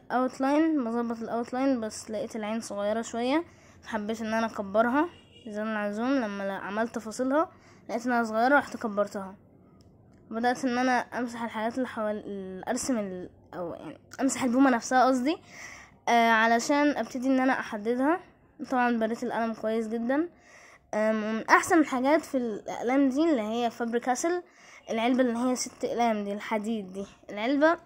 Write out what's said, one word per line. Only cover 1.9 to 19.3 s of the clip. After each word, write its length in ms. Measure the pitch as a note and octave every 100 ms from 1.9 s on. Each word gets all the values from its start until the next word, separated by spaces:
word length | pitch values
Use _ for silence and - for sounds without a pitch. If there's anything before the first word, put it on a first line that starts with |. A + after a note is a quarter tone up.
| - -
لقيت 260 | G#3+ A3+ A3+
العين 240 | G#3 A3+
صغيرة 420 | A3 G3+ G#3 A3
شوية، 420 | A3+ A#3 B3 D4+ E4+ - - -
فحبيت 380 | - A3+ G#3 A3+
ان 140 | A3+
انا 120 | A3 A3+
اكبرها 640 | A3 G3 G3+ A#3+ C#4 F4 - - - A#3
زي 160 | G#3
ما 60 | A3
انا 80 | G#3+
عايزهم. 360 | G#3 G#3 B3
لما 280 | C#4 G#3+ G3+
ل-، 80 | G3
عملت 440 | F#3+ F#3 G#3 A#3
تفاصيلها 560 | A#3+ A3 G#3 B3+ C#4+ E4 - - - -
لقيت 180 | A3+ A#3+
انها 160 | A#3+
صغيرة، 360 | A3+ A3 B3 C#4+
رحت 180 | - A#3
كبرتها. 580 | A3+ G#3 G3+ G#3 F#3+ G3 - - - - - - - - -
بدأت 340 | A3 A#3+ B3+
ان 140 | C4 A#3+
انا 140 | B3+
امسح 500 | B3 - G#3+ A#3+ A#3
الحاجات 340 | A#3 A3 A3 B3
اللي 120 | B3
حوال-، 360 | - G#3+ G#3+ -
ال-، 420 | G3+ F#3+ F#3 -
ارسم 300 | A#3+ - A#3+
ال-، 320 | G3+ F#3 F3+ - -
او، 200 | - E3+
يعني، 240 | - - - - -
امسح 240 | C4 B3+
البومة 260 | B3+ B3 C#4
نفسها 360 | A#3+ - B3+ B3+
قصدي، 300 | C4 B3+ F#4 - - - - - - -
آه، 220 | A#3 A#3
علشان 640 | A3 A3+ A#3 A#3 C#4+ D4 -
ابتدي 320 | A#3 C4 B3+
ان 120 | C4
انا 120 | C4
احددها. 680 | B3+ - G#3+ G#3+ B3 C4+ F4+ - - _ - C4
طبعًا 280 | B3+ A#3+ A#3
بريت 240 | A3 A3+
القلم 320 | A#3+